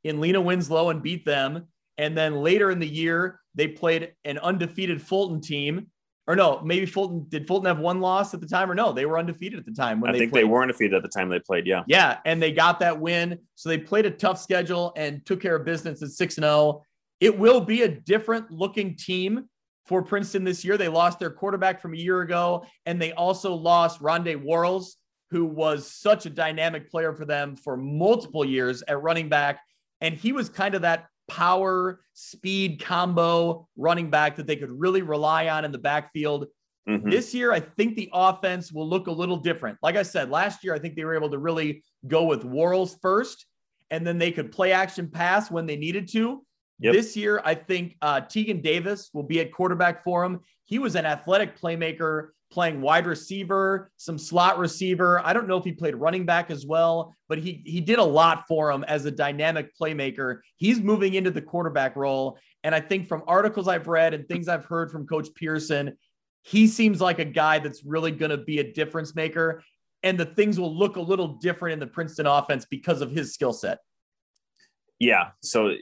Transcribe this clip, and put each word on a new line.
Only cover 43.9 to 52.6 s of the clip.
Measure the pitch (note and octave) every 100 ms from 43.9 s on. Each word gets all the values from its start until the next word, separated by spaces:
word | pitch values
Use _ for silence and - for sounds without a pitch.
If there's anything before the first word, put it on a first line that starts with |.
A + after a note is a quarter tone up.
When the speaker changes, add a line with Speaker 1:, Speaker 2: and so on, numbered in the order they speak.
Speaker 1:
and | D#3+ E3+
then | E3+
they | E3+
could | E3+ A#2
play | - F#3
action | F#3 F#3+ F#3 E3
pass | E3 F3 G3+ G#3+
when | E3+ E3
they | D3
needed | D#3 G3 F3+
to. | A3 A#3 C4+ _ _ _ -
Speaker 2:
Yep. | A3
Speaker 1:
This | G#3 A3
year, | G#3+ G#3 G#3
I | D#3
think, | E3 - F3+ F3 -
uh, | D3+ C#3
Tegan | - G#3+ G#3+ F3+
Davis | D#3 E3+ F#3 G3+ -
will | D3+
be | C#3+ E3
at | D#3+
quarterback | - F#3 F3 F3 E3+
for | F#3 F3
him. | F3+ F3 - _
He | - A3+
was | B3
an | E3+
athletic | D#3 D3 F3 G3 G#3 -
playmaker | E3+ E3 E3 D#3+ D#3+ D#3 D#3 _ _
playing | F3+